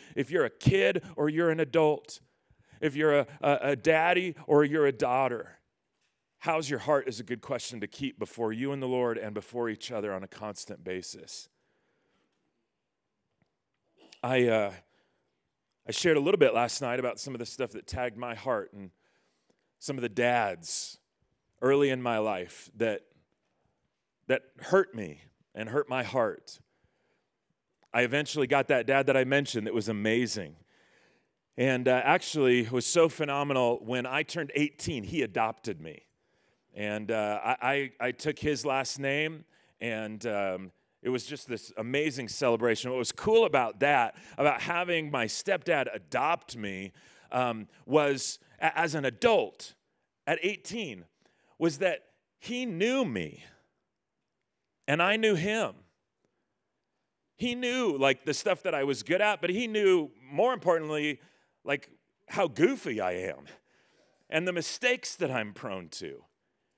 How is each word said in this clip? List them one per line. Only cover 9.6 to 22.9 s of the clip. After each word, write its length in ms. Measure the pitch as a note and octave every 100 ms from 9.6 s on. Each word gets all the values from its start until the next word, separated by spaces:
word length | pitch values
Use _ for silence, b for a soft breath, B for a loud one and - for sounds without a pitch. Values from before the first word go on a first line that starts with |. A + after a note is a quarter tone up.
| A#2
each 220 | G#2+ -
other 200 | A2+ G#2
on 120 | F#2+
a 40 | G2
constant 560 | - G#2+ G2+ - F#2+
basis. 640 | F2+ F#2 - G2 D#2+ - - _ _ _ _ _ _ _ _ _ _ _ _ _ _ _ _ _ _ _ _ _ _ _ _ _ - -
I, 240 | A#2+ C3 B2
uh, 260 | A2 G2+ F#2 _ _ _ _ _ _ _ _ _ _ -
I 40 |
shared 260 | - F3 D3
a 20 |
little 180 | D3+ G3+
bit 160 | C3
last 280 | A2+ A#2+ -
night 180 | B2+ B2+
about 180 | B2 G2+
some 160 | C3+
of 60 | A#2+
the 60 | A2+
stuff 260 | - A#2+
that 160 | A2 -
tagged 300 | B2+ B2 G#2+
my 180 | B2 A2+
heart 380 | C3 A2 F#2
and 180 | G2+ F#2 _ _ _ _ _ _ _ _ _
some 180 | - C3+
of 40 |
the 80 | A#2+
dads 880 | G2 A#2+ A#2+ G2+ E2+ E2 - - - _ _ _ _ _ _
early 280 | B2+ C#3 C#3+
in 120 | B2+
my 160 | B2 A2
life 520 | A2 F#2+ F2+ - - G#2+
that, 280 | A2+